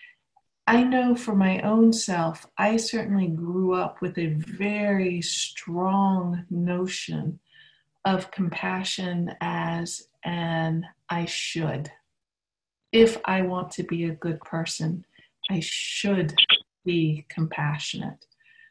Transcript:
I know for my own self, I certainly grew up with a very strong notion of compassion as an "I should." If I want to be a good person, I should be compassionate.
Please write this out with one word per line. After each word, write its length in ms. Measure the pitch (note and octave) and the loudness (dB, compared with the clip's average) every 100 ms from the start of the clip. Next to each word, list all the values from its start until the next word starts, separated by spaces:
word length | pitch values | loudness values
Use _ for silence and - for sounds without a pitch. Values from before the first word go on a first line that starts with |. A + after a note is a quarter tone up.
| - _ _ _ _ _ - | -20 _ _ _ _ _ 2
I 180 | A#3+ | 4
know 320 | B3+ B3+ B3 A#3+ | 6 4 2 0
for 180 | - | 2
my 280 | G3 F#3+ F#3 | 4 4 2
own 320 | G#3 A3 A3+ | 2 6 6
self, 520 | A3+ - F3 E3 D#3+ - - | 6 0 0 0 -2 -10 -2
I 180 | G#3 A3+ | 2 2
certainly 520 | - A3+ - G3 F3 | 0 -4 0 0 2
grew 460 | D#3+ E3+ F3+ F#3 | -2 -2 0 2
up 280 | F#3 F3 - | 2 -2 -4
with 160 | F3+ F3+ | -6 -2
a 160 | E3 | -2
very 880 | D3+ D#3+ F3+ G#3 G#3 G#3 G3 F#3 F3 | -2 -4 -4 -2 0 0 2 0 -2
strong 1200 | E3 - - - - E3+ F#3+ G3 G3 F#3+ F3 F3 - | -4 -4 -6 -8 -6 -2 2 2 4 2 0 -4 -4
notion 880 | F3 F3 F3+ F#3 - - D#3 D3+ - _ - - _ _ _ | -2 0 0 -2 -6 -6 -4 -4 -6 _ -20 -20 _ _ _
of 280 | G3 F#3 - | 0 0 -2
compassion 1000 | - F3 - F#3 F#3 F#3 - F#3 F3 F3 - | -4 -4 -4 -4 -4 -4 -4 -4 -2 -4 -4
as 720 | F3 E3+ E3 E3+ F3 - - _ | -4 -4 -4 -4 -6 -10 -16 _
an 600 | E3+ E3+ E3 E3 D#3+ E3 F3 - - | -6 -4 -2 0 0 -2 -4 -12 -6
"I 160 | E3+ E3+ | -4 -4
should." 680 | - - E3 D#3+ C#3 D3+ - _ _ _ _ _ _ _ _ _ | -6 -6 -4 -4 -4 -8 -14 _ _ _ _ _ _ _ _ _
If 260 | A3+ A3+ - - | 8 8 6 0
I 160 | F#3+ | 0
want 300 | F#3 F3+ F3+ | 0 -2 -6
to 120 | - | -6
be 220 | F3 E3+ E3+ | -4 -2 -2
a 100 | D#3 | -2
good 240 | E3+ D3+ | -4 -6
person, 640 | - E3 D#3+ - D#3+ F3+ - _ _ _ - | -6 -6 -4 -4 -4 -4 -8 _ _ _ -4
I 100 | F3+ | -2
should 720 | - - - - G3+ F#3+ D#3 D3 - - - _ F3+ | -2 -6 -6 -2 0 2 2 2 4 2 -2 _ 0
be 400 | E3+ D#3 D3+ - | 2 2 0 -4
compassionate. 960 | - D#3+ - D3 D3+ - - - - _ _ _ _ - | -4 -4 -2 -4 -4 -6 -6 -8 -10 _ _ _ _ -20